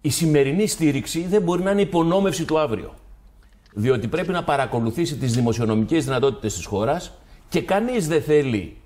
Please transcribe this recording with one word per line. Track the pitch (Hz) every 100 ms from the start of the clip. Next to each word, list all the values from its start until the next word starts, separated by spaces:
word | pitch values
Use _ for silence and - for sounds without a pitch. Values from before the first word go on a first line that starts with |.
Η | 151
σημερινή | 131 165 147 135 160 214
στήριξη | - 156 135 110 160 175
δεν | 208
μπορεί | 175 175
να | 190
είναι | 202
υπονόμευση | 196 175 165 185 196 165
του | 156 156
αύριο. | 151 - - - - - - - - - _
Διότι | 101 113 127 110
πρέπει | 160 175
να | 180
παρακολουθήσει | 165 143 131 123 113 113 170 143
τις | 127
δημοσιονομικές | 117 117 113 113 107 110 165
δυνατότητες | 131 131 135 - 110
της | 92
χώρας | 85 98 110 160 - - - - -
και | 170
κανείς | - 190 233 247 160
δεν | 160
θέλει | 147 151 135 110 80 -